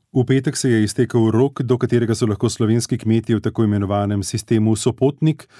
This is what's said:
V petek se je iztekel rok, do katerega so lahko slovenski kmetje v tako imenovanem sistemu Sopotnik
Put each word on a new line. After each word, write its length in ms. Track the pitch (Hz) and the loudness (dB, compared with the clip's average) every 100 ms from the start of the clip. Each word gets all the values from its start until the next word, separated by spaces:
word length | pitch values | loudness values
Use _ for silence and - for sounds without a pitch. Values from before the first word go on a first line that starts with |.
| _ | _
V 100 | 131 120 | -2 2
petek 320 | 131 147 - | 0 0 -2
se 120 | 131 | 2
je 140 | 113 | 2
iztekel 480 | 107 - 117 120 113 | 2 0 0 2 2
rok, 300 | 110 139 - | 2 0 0
do 160 | 123 123 | -2 0
katerega 380 | 127 120 113 110 | 0 0 0 -2
so 100 | 113 | -2
lahko 240 | 101 113 | -2 -2
slovenski 480 | - 107 117 - 123 | -2 0 0 0 -4
kmetje 380 | 110 110 113 104 | 0 0 0 -2
v 60 | |
tako 220 | 107 - | -2 -2
imenovanem 600 | 104 101 98 101 101 101 | 0 0 -2 -2 -2 -2
sistemu 520 | 92 110 - 113 107 110 | -4 -6 -2 0 2 0
Sopotnik 720 | 127 - 135 - 156 151 - - | -2 0 -2 0 -2 -2 -8 -20